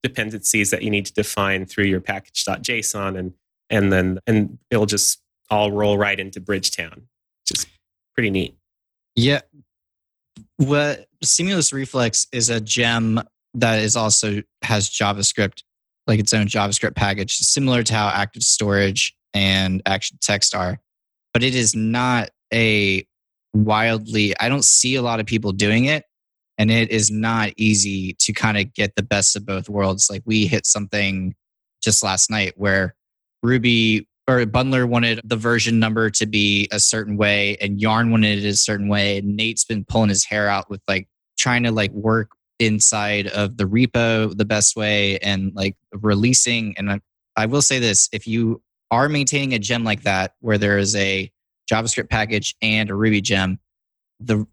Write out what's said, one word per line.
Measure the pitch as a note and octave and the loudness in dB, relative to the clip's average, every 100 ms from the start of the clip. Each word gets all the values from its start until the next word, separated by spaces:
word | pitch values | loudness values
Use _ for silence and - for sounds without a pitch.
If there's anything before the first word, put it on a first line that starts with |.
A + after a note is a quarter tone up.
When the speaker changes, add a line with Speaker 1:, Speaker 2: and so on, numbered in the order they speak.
Speaker 1:
dependencies | B2+ - A2 G#2+ - A2 G2+ | -8 -6 -8 -4 -2 0 0
that | - | -2
you | A2 | -2
need | G#2 | -2
to | G2 | -2
define | - G2+ - G2 F#2+ F#2 | -4 -4 -2 -2 -2 -4
through | - | -2
your | G2+ F#2 | 0 0
package | - G2 - - - | -2 -8 -8 -6 -6
dot | - | -6
J | - A#2 | -4 -4
S | G#2 | -4
O | G#2 G2 | -4 -6
N, | F#2+ | -6
and, | F#2 - _ _ - | -8 -10 _ _ -4
and | A2 G2 | 0 2
then, | F#2+ F#2 F#2 - | 2 2 -2 0
and | A2 G#2 - - | 2 0 -6 -4
it'll | A#2 G#2 | 0 0
just | G#2 - - _ _ - | 0 0 -2 _ _ -4
all | G#2+ G#2 | 0 0
roll | G#2 G#2 G2+ | 2 2 2
right | G2+ G2 | 0 -2
into | F#2+ G2 | -6 -10
Bridgetown, | F#2 G2 - - E2 - A2 _ _ _ | -4 -2 -2 -4 -10 -12 -20 _ _ _
which | - - | -8 -6
is | - _ _ _ _ | -8 _ _ _ _
pretty | - A2 | -2 0
neat. | F#2+ E2 _ _ _ _ _ _ | 0 -4 _ _ _ _ _ _
Speaker 2:
Yeah. | - B2+ C#3+ - _ _ _ _ _ _ _ _ - - - | 0 2 2 -4 _ _ _ _ _ _ _ _ -20 -12 -2
What | C3+ D3 D3 - - - | 2 2 0 -4 -10 -6
Stimulus | - - F#3 F#3+ D3 | 0 0 2 0 0
Reflex | C#3 C3 C3 A#2 - - | -2 -4 0 0 0 -4
is | B2 A2+ | -2 0
a | A#2 | -2
gem | G#2+ A#2+ A#2 A#2 A2+ A2 - _ _ | -2 0 2 2 0 0 -4 _ _
that | B2 A#2 A2 | -2 2 2
is | G#2+ | 2
also | A#2 A2 - G#2+ G2+ - - | 0 2 0 0 -4 -8 -10
has | - G#2+ G2 | -2 0 0
JavaScript, | - G#2 G2+ G2 - G2 - - _ _ _ - | -2 -2 0 -2 0 -2 -4 -20 _ _ _ 0
like, | A2 | 2
its | G#2 | 2
own | A2 G2+ | 2 0
JavaScript | G#2+ G2+ G2 A2 - | 0 0 0 -2 0
package, | G2+ G2 G2 - | -2 -2 -4 -2
similar | - - C3 B2 | 0 0 2 2
to | A2 | 2
how | A2 G#2 | 0 0
Active | G2+ G2+ - | -2 -4 -2
Storage | - - G#2 G2+ G2 G#2 - _ _ | 0 0 2 2 2 0 -4 _ _
and | G2+ G2 F#2+ F#2+ F#2 | 0 2 2 0 -2
Action | G2 G2 - - | -2 -2 -4 -6
Text | - G2+ - | -4 0 0
are. | G2+ F2+ - _ _ _ _ _ | 0 -4 -6 _ _ _ _ _
But | A#2 | -2
it | C3 | 0
is | B2+ A2+ | 0 0
not | A2 A2 A#2+ B2+ B2 G#2 _ - | 0 -2 0 0 0 -4 _ -4
a | A2+ A2+ G#2+ G2+ F#2+ - _ _ _ _ | 0 2 2 0 -2 -6 _ _ _ _
wildly, | G#2+ G#2+ G#2+ A2+ A2 G#2+ A2 G#2 F#2+ | 0 2 2 2 -2 -2 0 0 0
I | A#2 | -2
don't | C#3 | 2
see | - - B2+ | 2 2 2
a | C3 | 0
lot | A#2+ A2+ | -2 -2
of | G#2 | -2
people | A2+ G#2 | -2 -2
doing | F#2+ G#2 A2+ | 0 2 4
it. | C3 D3+ - _ _ _ _ - | 2 0 -6 _ _ _ _ -2
And | G#2+ | 2
it | A2+ A2+ | 2 2
is | A2 G#2+ | 0 0
not | G#2+ A2+ A2+ G#2+ - | 0 -2 0 -2 0
easy | A2 G#2 G2+ G2 F#2 - | 2 2 0 -2 -6 -2
to | - | -2
kinda | G#2 A2+ G#2 | 0 0 0
get | G2 - G2+ | -2 -2 -4
the | - | -2
best | G2 G2+ F#2+ G#2 | -2 0 0 -2
of | G#2 | -4
both | F#2+ F2 | -8 -4
worlds. | G2+ F#2+ F#2+ - | -2 0 0 -2
Like, | G2+ A#2 | -2 0
we | A2 G2 | 2 2
hit | G#2 - | 0 0
something | G#2+ G2+ G#2 G2 F#2+ F#2 - _ _ _ - | -2 -2 -2 -2 -2 -4 -8 _ _ _ -6
just | - G#2+ | 0 0
last | G2+ F#2+ - | 0 0 0
night | A2 F#2+ - | 0 -2 -2
where | G2+ F#2+ F#2 - _ _ _ - | 0 2 0 -6 _ _ _ -4
Ruby | A#2+ B2+ A#2+ A#2 A2+ G#2+ - _ - | 0 2 4 4 4 2 -2 _ 0
or | B2+ | 0
Bundler | A2+ A#2+ C3 C3 B2 | 2 0 0 0 2
wanted | A#2+ A#2 A2+ | 2 0 -2
the | A2 | -4
version | A#2 A#2 A#2 A2+ A2+ | -2 0 0 2 2
number | A2 A2 A2 | 2 2 0
to | - A2 | 0 -2
be | G#2 G2+ G2+ G2+ | 0 2 2 0
a | G#2 | 0
certain | - A2 G#2+ G2+ | 0 0 -4 0
way | G#2 G2+ G2+ G#2 | 2 2 0 -2
and | G2+ G2+ | -4 0
Yarn | A2 A2 A#2 | 2 2 2
wanted | A2+ G#2+ G2+ | 4 2 2
it | G#2 | 0
a | G2 | 0
certain | - G#2 G2+ | 0 -2 0
way. | G#2 G2+ G2+ | 0 0 -2
And | G2+ | -2
Nate's | G#2 A2+ A#2 | -2 -2 -2
been | - A2 | -2 -4
pulling | - A2+ G#2+ | -2 2 2
his | F#2+ - | 2 0
hair | G#2 G#2 | 0 0
out | G2 - | -2 -4
with, | G2 - | -10 -4
like, | G2 G2 _ _ - | -4 -4 _ _ -4
trying | B2+ A#2+ | 0 2
to, | A#2+ | 0
like, | A2 G2+ | 0 -2
work | G#2 A2 A2 G#2+ _ _ - | -2 0 0 -2 _ _ -2
inside | A2+ G#2+ - G#2+ G#2 G2+ G2 | 0 2 2 0 -2 -2 -2
of | G#2 G#2 A#2 | -2 -4 -2
the | |
repo | G2 A2 B2+ A#2+ A#2 A2+ A2 G2+ | 0 2 2 2 2 2 0 -2
the | |
best | G#2+ G#2+ G#2 A2+ | -2 2 0 0
way | G#2+ G#2 G2+ F#2+ | 0 2 0 0
and, | G2+ G2 F#2+ | -2 -2 -2
like, | G2+ G2 - _ | -2 -4 -4 _
releasing. | G2+ G#2+ G2+ A#2 B2+ B2 A#2 A2 F#2+ | -4 0 2 4 2 2 -2 -4 -6
And | G2+ | -4
I, | G2 _ _ _ | -4 _ _ _
I | - A2 | -2 0
will | C#3+ | 2
say | C3+ C3 | 2 2
this, | A#2 F#2+ - | 2 2 0
if | A2 A2+ | -2 -4
you | A2+ A2+ A#2 _ _ - | 0 0 -2 _ _ -2
are | A#2 C#3+ | 0 2
maintaining | D3 C3+ D3 C3+ | 0 0 -2 -2
a | A#2 | -2
gem | G2+ A#2+ | -2 -2
like | A2+ G2+ | 0 -2
that, | G#2 F#2+ F#2+ _ | 0 -2 -2 _
where | A#2+ G#2 | -2 2
there | G2+ G2+ | 2 2
is | G2+ | 2
a | G#2 G2 F#2+ F#2+ _ _ _ - | 0 0 -2 -4 _ _ _ -2
JavaScript | A2 A2+ - G#2 | -2 -2 -4 -2
package | A2+ G#2+ G#2 - - | -2 0 -2 -4 -4
and | A2 G#2+ G#2 | 0 0 0
a | |
Ruby | G2+ A2 G#2 | 0 2 2
gem, | G2 F#2+ F#2+ F#2+ _ _ _ _ _ - | 2 0 0 -4 _ _ _ _ _ -12
the | A#2+ G#2+ G#2+ | -2 -2 -2